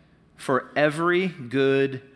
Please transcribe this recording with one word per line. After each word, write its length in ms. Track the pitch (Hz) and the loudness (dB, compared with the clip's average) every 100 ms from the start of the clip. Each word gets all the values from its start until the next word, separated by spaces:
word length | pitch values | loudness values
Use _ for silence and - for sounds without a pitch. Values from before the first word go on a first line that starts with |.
| _ _ _ - | _ _ _ -10
for 360 | - 127 - | -2 -2 0
every 540 | - 151 147 175 175 185 | 0 2 2 0 0 0
good 760 | 165 120 131 135 135 139 131 - | -4 -4 0 2 2 0 -2 -14